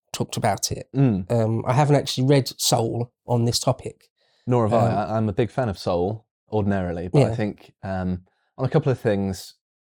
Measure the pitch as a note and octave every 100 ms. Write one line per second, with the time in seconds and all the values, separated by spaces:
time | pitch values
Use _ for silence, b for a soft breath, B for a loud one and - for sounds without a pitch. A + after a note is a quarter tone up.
0 | _ - A#2+ - A#2 F#2+ - - - C3
1 | C#3 G2 F#2 A#2+ A2 A2+ - B2 D3 C#3+
2 | D3+ - C3 C#3+ B2+ - - A#2 A#2 A2+
3 | A#2+ _ - A#2+ A#2+ A#2 - B2 - -
4 | _ _ _ _ - B2 A2 A2+ A#2 G2
5 | G#2 A2 G#2+ G2 A#2 - B2 F#2+ - F2
6 | F2+ A2 _ _ _ A2 G2+ G2 F2+ E2+
7 | F2+ D3 A#2 A#2 G#2 - - _ G2+ F#2+
8 | F#2 F#2 - _ _ - C3 D#3 D3 B2
9 | A2+ G2+ G2 F#2 - - _ _